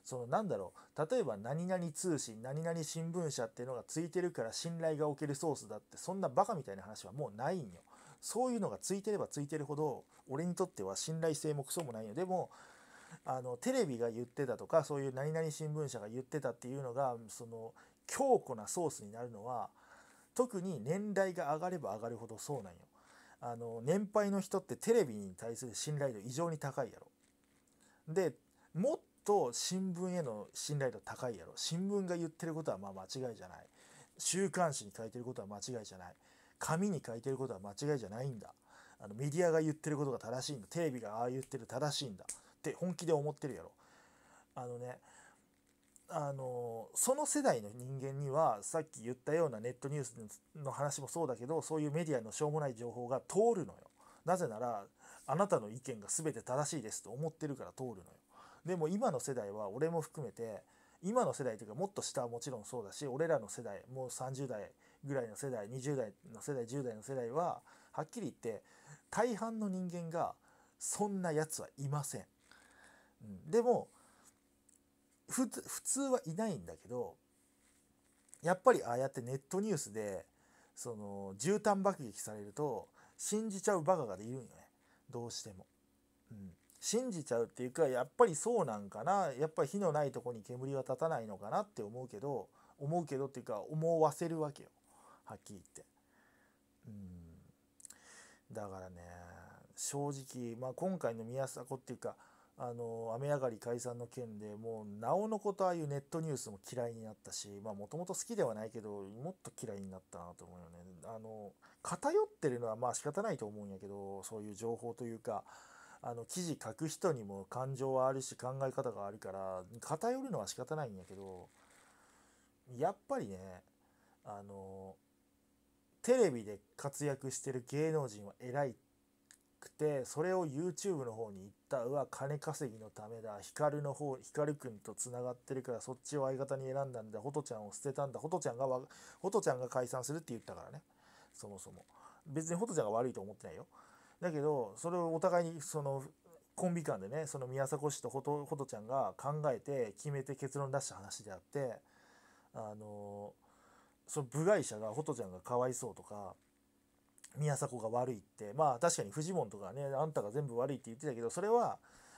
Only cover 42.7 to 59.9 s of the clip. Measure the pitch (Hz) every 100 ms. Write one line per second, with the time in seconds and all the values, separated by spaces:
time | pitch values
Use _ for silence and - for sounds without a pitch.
42.7 | - 180 160 165 151 147 147 143 95 85
43.7 | - - - - - - - _ - 123
44.7 | 120 123 127 - - - - _ _ _
45.7 | _ _ - - 156 143 139 131 123 120
46.7 | 113 110 - - 277 294 294 269 131 104
47.7 | 120 127 135 135 135 143 139 160 107 101
48.7 | 165 156 - 113 123 - 160 160 110 117
49.7 | 123 139 147 127 120 107 - _ 160 139
50.7 | 117 143 - 135 170 156 113 123 160 147
51.7 | 156 151 151 160 131 110 - 151 151 143
52.7 | 113 120 117 120 127 - 180 233 208 117
53.7 | - - _ - - 160 185 156 110 123
54.7 | 107 98 _ - - - 147 202 160 107
55.7 | 117 - 113 101 - 156 117 104 131 143
56.7 | 160 107 - - 123 156 - 151 135 90
57.7 | - 131 98 82 - _ - - - 156
58.7 | 180 156 202 247 135 - 123 101 104 104
59.7 | 113 160